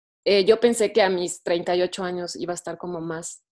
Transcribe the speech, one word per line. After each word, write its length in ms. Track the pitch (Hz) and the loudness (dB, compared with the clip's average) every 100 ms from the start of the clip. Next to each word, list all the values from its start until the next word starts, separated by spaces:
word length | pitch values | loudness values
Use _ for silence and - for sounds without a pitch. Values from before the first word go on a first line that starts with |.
| _ _ | _ _
eh, 200 | - 202 | 2 4
yo 140 | 190 214 | 4 4
pensé 340 | 240 233 208 | 4 2 2
que 100 | 226 | 4
a 60 | 190 | 2
mis 360 | 185 175 - | 2 -4 -6
treinta 320 | - 175 175 180 | -2 -2 0 0
y 60 | |
ocho 200 | 180 180 | 0 -2
años 320 | 185 180 175 | -6 -6 -8
iba 180 | - 175 | -8 -8
a 40 | 175 | -8
estar 200 | - 165 | -8 -10
como 220 | 175 175 | -8 -8
más 440 | 165 165 170 - _ | -6 -8 -10 -16 _